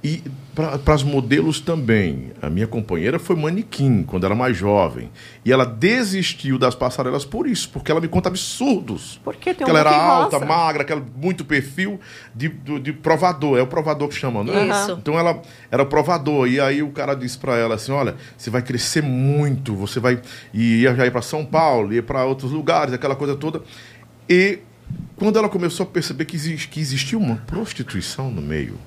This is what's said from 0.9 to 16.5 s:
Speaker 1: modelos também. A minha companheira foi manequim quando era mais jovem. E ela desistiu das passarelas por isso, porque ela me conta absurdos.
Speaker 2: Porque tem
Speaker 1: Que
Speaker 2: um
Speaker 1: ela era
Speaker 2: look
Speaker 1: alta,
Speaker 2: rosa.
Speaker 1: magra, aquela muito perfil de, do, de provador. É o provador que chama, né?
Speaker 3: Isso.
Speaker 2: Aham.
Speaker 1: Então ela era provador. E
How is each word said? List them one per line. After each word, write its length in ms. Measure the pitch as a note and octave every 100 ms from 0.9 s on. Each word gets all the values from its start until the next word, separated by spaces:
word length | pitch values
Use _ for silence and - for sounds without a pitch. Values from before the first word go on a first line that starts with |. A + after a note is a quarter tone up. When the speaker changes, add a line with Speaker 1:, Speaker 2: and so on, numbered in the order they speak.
| D3+
Speaker 1:
modelos 580 | C#3 C#3 A#2 C#3+ E3 D3+
também. 720 | - E3 A#2+ A2 F#2 C2+ B1+ -
A 80 | D2
minha 180 | E2+ A2
companheira 520 | A#2 G#2+ F2 F#2+ E3
foi 180 | - E3+
manequim 680 | D3+ F#3 A3 - C#3 A2
quando 220 | E2+ F#2
era 100 | F#2
mais 220 | G#2+ B2+ G2
jovem. 540 | G2+ G#2 E2+ A#1+ A#1 - - -
E 80 | A2
ela 140 | C3 A#2+
desistiu 920 | A2+ F3 B3 A3 F#3+ F3 - C3+ C3
das 160 | B2+
passarelas 500 | B2 B2+ - B2+ C#3+
por 220 | C#3 A3 D#4+
isso, 220 | G3+ -
porque 220 | C#3 -
ela 100 | D#3+
me 80 | E3
conta 220 | F3+ F3+
absurdos. 920 | F#3 - - C4+ A3 D3 F#2 - -
Speaker 2:
Porque 300 | - - -
tem 140 | F4 C#4
Speaker 1:
Que 40 |
Speaker 2:
um 60 | D#4+
Speaker 1:
ela 40 |
era 100 | G#3+
Speaker 2:
look 100 | D3+
Speaker 1:
alta, 360 | F4 - F4 C#3
Speaker 2:
rosa. 80 | C#3+
Speaker 1:
magra, 340 | E3+ E3 D3+
aquela 200 | C#3+ D#3 B2 B2
muito 240 | E3 F#3
perfil 560 | C#3 D3 C3+ - F#3+ G3 - - -
de, 140 | A2+ D#3
do, 320 | C#3+ C3+ D3
de 140 | C3
provador. 640 | D3+ - D#3+ F3+ D#3 D3 B2+
É 40 |
o 40 | C3
provador 420 | E3 D3+ D3+ D3
que 60 |
chama, 280 | - C3+ A2+
né? 100 | G#2 - -
Speaker 3:
Isso. 40 | G3+ G3+
Speaker 2:
Aham. 60 | F3
Speaker 1:
Então 160 | D3 D#3+
ela 240 | E3+ E3+ - - -
era 140 | A#2+
provador. 640 | C#3 D3 C#3+ E3+ C#3+ D3
E 100 | B2